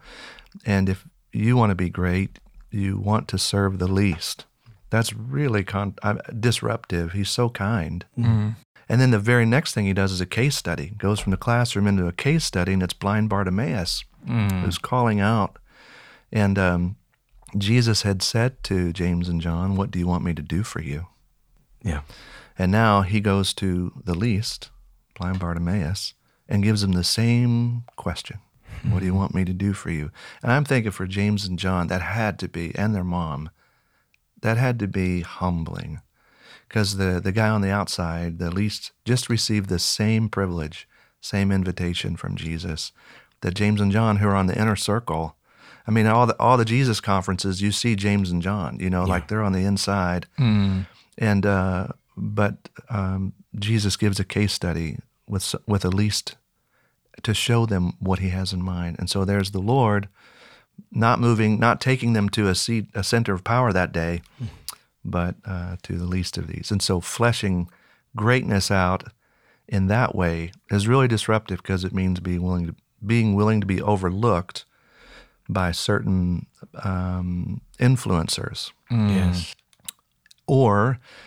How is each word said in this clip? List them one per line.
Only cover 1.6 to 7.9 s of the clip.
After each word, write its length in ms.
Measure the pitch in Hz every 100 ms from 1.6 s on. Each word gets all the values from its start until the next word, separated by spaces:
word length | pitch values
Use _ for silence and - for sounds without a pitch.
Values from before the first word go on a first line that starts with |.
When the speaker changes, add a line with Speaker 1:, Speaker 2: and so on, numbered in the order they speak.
| 110
Speaker 1:
be 140 | 90 90
great, 480 | 90 90 90 98 - - - -
you 280 | 107 98 98
want 280 | 98 107 -
to 100 | 92
serve 400 | - 101 98 95
the 100 | 92
least." 560 | 95 101 82 - - - _ _ - -
That's 220 | 113 113
really 520 | 110 117 139 143 107
con-, 300 | 95 101 101 -
uh, 140 | 107 101 - 113
disruptive. 760 | 117 117 113 113 - 87 85
He's 180 | 95 98
so 180 | - 120
kind. 560 | - 98 117 80